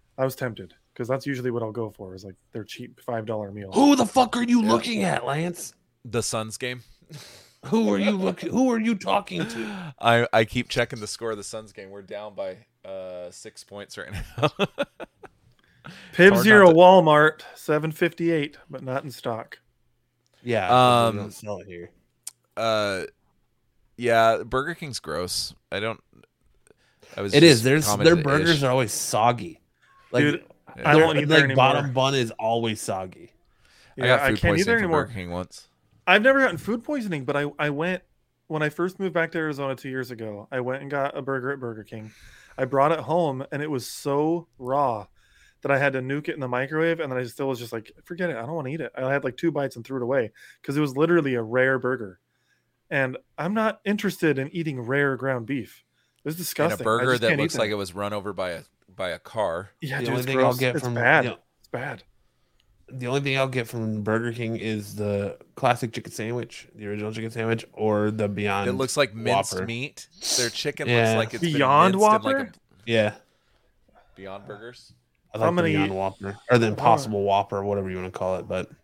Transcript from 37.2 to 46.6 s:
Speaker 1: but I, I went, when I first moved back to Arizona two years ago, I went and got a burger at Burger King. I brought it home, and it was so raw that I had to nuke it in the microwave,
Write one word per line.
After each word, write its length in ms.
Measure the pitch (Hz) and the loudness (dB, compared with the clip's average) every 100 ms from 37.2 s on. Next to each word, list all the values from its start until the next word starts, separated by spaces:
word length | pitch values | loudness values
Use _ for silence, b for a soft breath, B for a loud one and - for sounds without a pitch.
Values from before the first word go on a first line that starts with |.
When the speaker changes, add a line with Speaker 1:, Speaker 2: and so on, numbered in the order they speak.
Speaker 1:
but 120 | 127 143 | -2 -2
I, 100 | 147 143 | -4 -4
I 120 | 151 | -4
went, 320 | 143 170 185 - _ _ _ - | -2 -4 -6 -10 _ _ _ -10
when 140 | 156 | -4
I 60 | 151 | -4
first 280 | 147 180 185 | -2 -4 -4
moved 160 | 190 | -4
back 160 | 165 165 | -2 -2
to 60 | 170 | -2
Arizona 360 | 156 139 139 131 | -4 -4 -6 -6
two 120 | 139 | -8
years 220 | 131 123 | -8 -8
ago, 380 | 117 110 104 110 | -10 -12 -12 -8
I 100 | 131 | -6
went 220 | 123 131 | -4 -6
and 80 | 139 | -6
got 260 | 143 139 147 | -4 -2 -4
a 60 | |
burger 300 | 135 135 127 | -6 -6 -6
at 80 | 139 | -8
Burger 240 | 123 110 | -8 -12
King. 260 | 104 113 107 b b b b - | -14 -16 -16 b b b b -6
I 60 | |
brought 280 | 131 135 147 | 0 2 4
it 60 | 156 | 2
home, 440 | 135 170 160 131 139 | 0 0 0 -2 -8
and 100 | 139 | -8
it 80 | 151 | -4
was 160 | 135 - | -6 -8
so 640 | - 147 139 156 170 165 - | -8 -2 0 0 -2 -6 -12
raw 480 | 127 135 135 110 98 b b b b b | -4 0 0 -2 -8 b b b b b
that 80 | 139 | -2
I 80 | 139 | 2
had 140 | 143 | 2
to 80 | 131 | 0
nuke 280 | 127 143 147 | -4 -6 -6
it 60 | |
in 60 | 151 | -6
the 80 | 127 | -4
microwave, 500 | 123 | -4